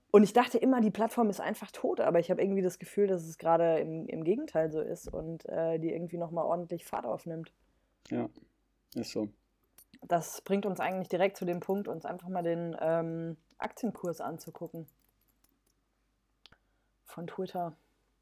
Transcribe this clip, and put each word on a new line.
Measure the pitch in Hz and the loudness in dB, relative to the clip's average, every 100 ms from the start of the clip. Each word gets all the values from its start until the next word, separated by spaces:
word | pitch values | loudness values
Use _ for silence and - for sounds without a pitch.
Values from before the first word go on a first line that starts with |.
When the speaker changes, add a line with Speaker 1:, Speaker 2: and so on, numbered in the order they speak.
| _ | _
Speaker 1:
Und | 202 | 8
ich | 202 | 10
dachte | 247 247 226 | 6 4 4
immer, | 254 254 | 4 4
die | 220 | 4
Plattform | - 226 - 220 | 2 0 2 2
ist | 190 | 2
einfach | - 214 202 | -2 -4 -8
tot, | - 262 359 | -4 -2 2
aber | - 170 | 4 4
ich | 170 | 4
hab | 185 | 2
irgendwie | 190 196 | 2 2
das | 185 175 | 0 -2
Gefühl, | - - 202 | -4 2 2
dass | 185 | 2
es | 165 160 | -2 -4
gerade | 160 165 170 160 | 4 6 6 4
im, | 160 160 - | 2 -4 -6
im | 165 | -2
Gegenteil | 160 220 311 160 160 | 0 0 0 0 0
so | 156 | 0
ist | - 175 - | -4 -6 -8
und, | - 160 165 - | -8 -8 -8 -6
äh, | - 165 160 | -2 0 0
die | 165 | -2
irgendwie | 165 170 170 | -4 -4 -6
nochmal | 170 170 | -6 -2
ordentlich | 156 170 175 170 | 0 -2 -4 -8
Fahrt | - - 240 | -6 -8 -4
aufnimmt. | 196 - 165 160 _ _ _ _ _ - | -6 -6 -10 -10 _ _ _ _ _ -6
Speaker 2:
Ja, | 120 120 - - _ _ _ _ - | -4 -4 -8 -20 _ _ _ _ -10
ist | 117 | -6
so. | - 107 - _ _ _ _ - - | -4 -4 -6 _ _ _ _ -20 -20
Speaker 1:
Das | - 175 165 - | -2 -2 -2 -10
bringt | - 196 208 | -2 0 0
uns | 180 | -2
eigentlich | 160 190 180 | -2 -2 -2
direkt | 180 196 196 | 2 2 0
zu | |
dem | 180 175 | -4 -4
Punkt, | - 196 202 | -2 -4 -4
uns | 160 | -6
einfach | - 180 170 | -8 -10 -8
mal | 185 | -4
den, | 170 170 170 165 | -2 -2 -4 -2
ähm, | 160 165 165 165 165 160 _ _ | 0 0 0 -4 -6 -10 _ _
Aktienkurs | - - 226 - 175 165 | -10 -6 -6 -4 -6 -6
anzugucken. | 117 160 - - 165 165 156 _ _ _ _ _ _ _ _ _ _ _ _ _ _ _ - - _ _ _ _ | -8 -10 -12 -12 -12 -10 -14 _ _ _ _ _ _ _ _ _ _ _ _ _ _ _ -20 -20 _ _ _ _
Von | - - 165 | -16 -10 -8
Twitter. | - 185 185 175 - _ _ _ _ | -6 -4 -4 -4 -6 _ _ _ _